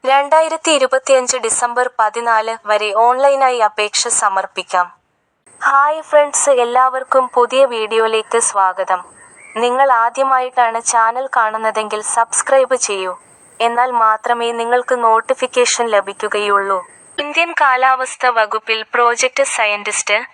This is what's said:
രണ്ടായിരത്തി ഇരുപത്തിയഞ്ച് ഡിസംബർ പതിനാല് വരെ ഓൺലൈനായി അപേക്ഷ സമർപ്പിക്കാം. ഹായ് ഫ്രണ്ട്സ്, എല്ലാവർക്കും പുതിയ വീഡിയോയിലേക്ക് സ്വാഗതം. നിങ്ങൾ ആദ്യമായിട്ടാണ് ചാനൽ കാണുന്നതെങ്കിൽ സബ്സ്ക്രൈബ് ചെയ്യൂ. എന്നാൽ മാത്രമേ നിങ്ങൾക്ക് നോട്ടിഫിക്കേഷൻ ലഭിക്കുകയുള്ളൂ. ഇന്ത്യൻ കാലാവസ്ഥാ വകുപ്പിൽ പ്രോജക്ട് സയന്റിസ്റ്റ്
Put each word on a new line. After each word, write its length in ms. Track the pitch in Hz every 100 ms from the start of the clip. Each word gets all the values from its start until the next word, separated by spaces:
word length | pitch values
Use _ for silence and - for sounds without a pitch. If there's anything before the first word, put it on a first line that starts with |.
രണ്ടായിരത്തി 640 | 254 269 285 311 320 320 320
ഇരുപത്തിയഞ്ച് 680 | 294 254 262 - 262 254 254
ഡിസംബർ 500 | 226 - 240 240 254 -
പതിനാല് 540 | 214 226 233 220 220 226
വരെ 260 | 208 208 214
ഓൺലൈനായി 680 | 202 240 254 277 269 262 247
അപേക്ഷ 440 | 214 - 208 - 240
സമർപ്പിക്കാം. 800 | 233 214 190 190 - 185 180 175 - _ _ _ _ _ _
ഹായ് 400 | - 277 294 311
ഫ്രണ്ട്സ്, 500 | 311 302 294 - - 254
എല്ലാവർക്കും 600 | 240 247 262 262 262 269 254
പുതിയ 300 | 247 240 262
വീഡിയോയിലേക്ക് 760 | 269 240 214 226 226 220 220 233
സ്വാഗതം. 600 | 233 202 190 185 185 180 - _ - - - 220
നിങ്ങൾ 320 | 240 254 277
ആദ്യമായിട്ടാണ് 880 | 240 233 240 269 262 254 254 240 226
ചാനൽ 460 | - 240 226 240 269 254
കാണുന്നതെങ്കിൽ 640 | 220 220 220 214 214 214
സബ്സ്ക്രൈബ് 760 | 214 - 226 - - 269 254 254
ചെയ്യൂ. 380 | - 196 185 180 _ _ _ _
എന്നാൽ 300 | 233 233 254
മാത്രമേ 600 | 240 220 214 - 240 233
നിങ്ങൾക്ക് 460 | 233 233 247 247 254
നോട്ടിഫിക്കേഷൻ 840 | 233 226 226 262 254 247 240 - 233
ലഭിക്കുകയുള്ളൂ. 920 | 208 196 196 214 208 208 202 196 190 180 - _ -
ഇന്ത്യൻ 340 | 285 302 339 -
കാലാവസ്ഥാ 680 | 285 254 262 262 254 - 254
വകുപ്പിൽ 500 | 233 214 214 - 220 220
പ്രോജക്ട് 520 | 240 240 233 254 - 277 -
സയന്റിസ്റ്റ് 640 | 214 208 208 208 - 208 247